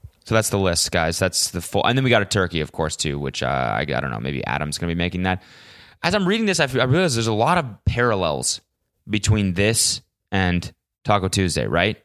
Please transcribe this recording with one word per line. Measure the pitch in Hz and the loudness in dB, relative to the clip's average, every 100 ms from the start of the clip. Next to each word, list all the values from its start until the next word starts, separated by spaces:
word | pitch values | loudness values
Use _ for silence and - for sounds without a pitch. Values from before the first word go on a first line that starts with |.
| - _ | -20 _
So | - 110 | -2 0
that's | - | 2
the | 101 | 2
list, | 92 85 - | 2 0 0
guys. | 87 82 - | 0 0 0
That's | 92 - - | 0 0 -4
the | 87 | -6
full, | - - | -4 0
and | - 131 | 2 2
then | |
we | 131 | 4
got | 113 | 2
a | 98 | 2
turkey, | 101 87 82 | 0 0 -2
of | 76 | -4
course, | - 78 | -4 -4
too, | - 76 71 | -2 -4 -4
which, | 67 - | -6 -4
uh, | 64 | -2
I, | 67 60 52 | 0 0 -2
I | |
don't | 73 64 67 | -2 -2 -4
know. | 57 | -4
Maybe | 65 67 - | -6 -4 -4
Adam's | 69 76 - | -4 -4 -4
gonna | 85 | -4
be | 85 | -2
making | 87 90 | -2 -2
that. | 92 90 - - - - - - | -2 -2 -6 -20 -20 -20 -20 -4
As | 165 | 0
I'm | 202 185 | 2 2
reading | 226 214 | 2 0
this, | 170 | 0
I | |
f-, | 139 127 | 0 2
I | |
realize | 127 160 180 | 2 4 2
there's | 117 113 | 2 0
a | |
lot | 107 131 175 | 2 2 0
of | 131 101 | -2 -4
parallels | - 120 120 101 82 69 - - _ _ _ _ - | -2 0 2 2 0 -2 -4 -6 _ _ _ _ -4
between | 104 101 107 95 | -2 2 2 2
this | 87 104 110 - - _ _ - | 2 2 2 0 -2 _ _ -4
and | 98 90 87 - - _ _ | 0 0 0 -4 -14 _ _
Taco | - 101 92 | 0 0 0
Tuesday, | 101 92 73 53 | 0 0 0 0
right? | 82 101 - | 0 0 -2